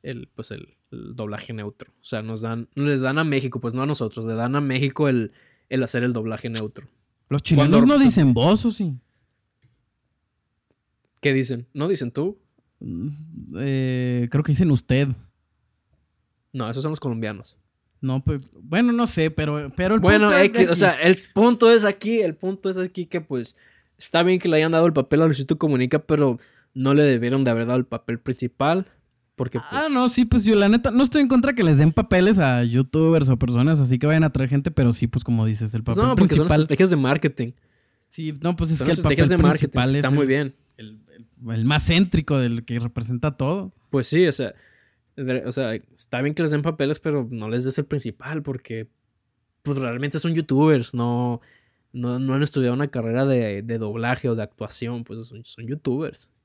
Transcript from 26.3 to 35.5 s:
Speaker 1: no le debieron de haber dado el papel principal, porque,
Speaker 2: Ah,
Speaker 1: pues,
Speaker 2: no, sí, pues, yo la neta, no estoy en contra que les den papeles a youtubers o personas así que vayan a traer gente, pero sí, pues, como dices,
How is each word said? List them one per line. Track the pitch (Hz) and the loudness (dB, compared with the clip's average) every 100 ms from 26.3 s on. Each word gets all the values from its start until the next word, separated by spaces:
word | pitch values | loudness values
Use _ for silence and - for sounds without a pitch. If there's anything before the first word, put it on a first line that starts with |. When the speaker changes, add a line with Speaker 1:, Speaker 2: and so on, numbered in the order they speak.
| 117 _ _ _ | 0 _ _ _
Speaker 1:
no | 131 135 | -4 2
le | 143 | 4
debieron | 147 123 120 135 | 4 2 0 0
de | 131 | 0
haber | 113 117 | 0 0
dado | 127 | -2
el | 123 | -2
papel | 117 - 117 | -8 -8 -8
principal, | - 127 120 _ 143 180 190 _ _ _ _ | -6 -6 -8 _ 0 0 -4 _ _ _ _
porque, | - 127 120 | -10 -8 -8
Speaker 2:
Ah, | 143 262 | -8 -6
Speaker 1:
pues, | 311 | -2
Speaker 2:
no, | 262 247 | 0 0
sí, | 247 240 | 0 2
pues, | 254 | 2
yo | 202 | 4
la | 208 202 | 4 4
neta, | 226 247 | 2 2
no | 233 | 2
estoy | 262 302 | 2 2
en | 269 | 2
contra | 254 269 | 2 2
que | 247 | 0
les | 175 143 | 4 6
den | 156 | 4
papeles | 160 - 180 185 196 | 2 0 4 4 4
a | 139 123 | 4 2
youtubers | 120 120 131 156 160 165 135 | 2 0 0 2 4 4 4
o | 123 | 2
personas | 123 120 139 160 | 2 2 2 2
así | 127 127 | 2 2
que | 143 | 2
vayan | 160 | 2
a | 160 | 2
traer | 131 131 | 0 0
gente, | 139 151 | 0 -2
pero | 156 120 | 0 2
sí, | 113 120 | 2 -2
pues, | - | -4
como | - 117 | -2 0
dices, | 110 | 0